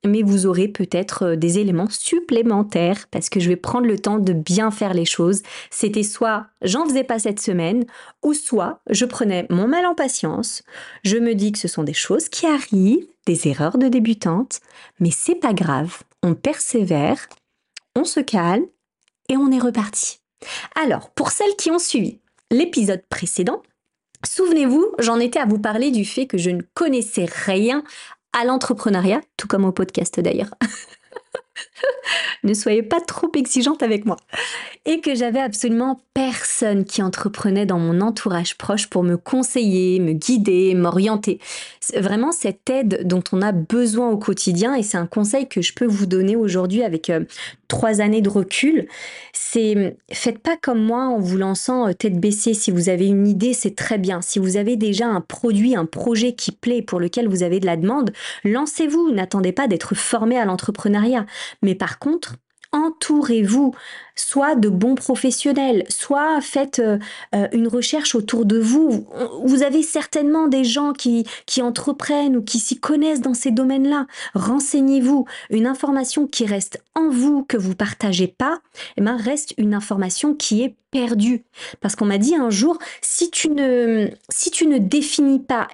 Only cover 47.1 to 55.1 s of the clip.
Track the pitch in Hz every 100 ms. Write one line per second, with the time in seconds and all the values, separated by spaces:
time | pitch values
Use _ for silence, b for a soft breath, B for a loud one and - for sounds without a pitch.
47.1 | 160 165 B B B - - 220 208 208
48.1 | 220 202 202 185 - 277 320 - B B
49.1 | B B - - 233 214 208 185 - -
50.1 | - 240 220 311 330 277 226 220 240 262
51.1 | 226 180 190 190 190 - 254 214 180 214
52.1 | 175 208 208 233 208 - 175 175 175 196
53.1 | 196 202 190 240 247 202 - - 214 185
54.1 | 175 - 202 185 196 202 240 214 196 233